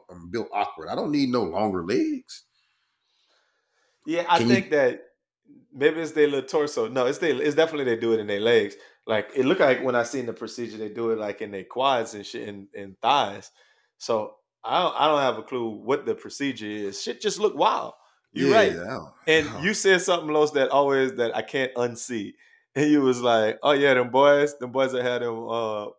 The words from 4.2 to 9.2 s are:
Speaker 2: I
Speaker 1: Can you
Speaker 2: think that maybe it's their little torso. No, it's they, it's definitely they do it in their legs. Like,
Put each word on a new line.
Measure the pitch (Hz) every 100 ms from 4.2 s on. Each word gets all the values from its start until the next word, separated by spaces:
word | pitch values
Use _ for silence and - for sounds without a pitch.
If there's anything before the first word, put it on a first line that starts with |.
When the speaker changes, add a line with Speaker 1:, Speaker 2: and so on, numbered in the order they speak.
| 175
Speaker 2:
I | 175
Speaker 1:
Can | 117
you | 120
Speaker 2:
think | 185
that | 151 127 - - _ _ _ _ - _
maybe | 135 151 160
it's | 156
their | 156 147
little | 139 131
torso. | 160 147 143 113
No, | 131 123
it's | 147
they, | 170
it's | 127 147 143
definitely | 160 151 131
they | 113
do | 117
it | 113
in | 104
their | 101
legs. | 110 117 101 - - _ -
Like, | 110